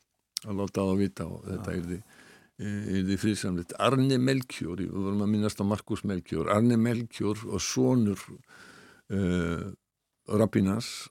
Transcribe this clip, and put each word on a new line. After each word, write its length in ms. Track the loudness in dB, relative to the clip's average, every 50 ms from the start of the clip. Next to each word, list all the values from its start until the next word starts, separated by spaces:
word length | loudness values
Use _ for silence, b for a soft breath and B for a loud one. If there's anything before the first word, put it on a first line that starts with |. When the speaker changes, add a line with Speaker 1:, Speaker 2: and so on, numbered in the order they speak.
| _ _ _ _ _ _ -12 -12 -8
Speaker 1:
að 160 | -6 -4 -4
láta 220 | -4 -2 -2 0 0
á 40 | 2
að 80 | 2 2
vita 280 | 0 0 -2 -6 -10
og 180 | -10 -10 -10 -10
þetta 260 | -8 -8 -8 -6 -6 -4
Speaker 2:
Já. 60 | -4
Speaker 1:
yrði, 220 | -4 -6 -6 -8 -10 B B B B B B B B B B -10
eh, 260 | -8 -6 -6 -6 -4 -2 0 0
yrði 200 | 0 0 0 2 2
friðsamlegt. 520 | 0 0 0 0 -2 -2 -2 -4 -6 -2 2
Arne 400 | 2 4 4 4 4 4 4 4
Melchior, 580 | 4 2 2 0 -2 -6 -8 -8 -6 -6 -4 -4 -6
við 100 | -4 -4
vorum 320 | -4 -2 -2 0 0 2
að 80 | 2 2
minnast 280 | 2 2 0 0 0 0
á 20 |
Markus 400 | 0 0 0 -2 -4 -6 -4 -2
Melchior, 460 | -2 -4 -4 -4 -4 -4 -2 0 2
Arne 260 | 4 4 4 4 4
Melchior 640 | 4 2 2 0 -2 -4 -6 -6 -4 -2 -2 -2 -4 -6
og 140 | -6 -4 -4 -4
sonur, 580 | -2 0 2 2 4 4 4 4 2 2 -2 -6 -14 -18 -20 -20 B B B B B B B B B B B B B
eh, 580 | -2 0 2 2 2 2 2 0 -2 -2 -4 -8 -10 -14 _ _ _ _ _ _ _ _ _ 0
rabbínans, 800 | 2 4 4 4 4 4 4 4 2 0 -2 -6 -8 -12 -14 -14